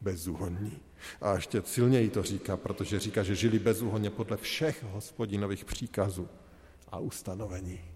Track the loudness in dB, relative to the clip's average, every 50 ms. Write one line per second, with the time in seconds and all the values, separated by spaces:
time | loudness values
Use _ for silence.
0 | -2 -2 -2 0 -2 -4 -4 -2 -2 -4 -4 -4 -4 -6 -6 -10 -14 -18 -20 -16
1 | -16 -14 -12 -4 0 2 2 2 0 0 0 0 0 0 2 4 6 8 8 8
2 | 6 4 4 2 0 0 -2 -4 -2 -2 -2 -2 -2 -4 -2 -2 -2 0 0 0
3 | 0 0 2 2 2 2 2 4 4 6 6 6 6 4 4 4 2 0 0 2
4 | 0 0 0 -2 -2 -2 -2 -4 -2 -4 -2 0 0 0 0 -2 -6 -8 -8 -8
5 | -8 -10 -6 -4 -2 -2 0 0 0 0 -2 -4 -4 -6 -6 -6 -6 -4 0 0
6 | 0 2 0 -2 -6 -8 -10 -16 -20 -20 -20 -20 -20 -20 -20 -20 -16 -12 -8 -6
7 | -6 -6 -6 -6 -8 -8 -6 -6 -6 -6 -6 -6 -6 -8 -8 -10 -12 -14 -16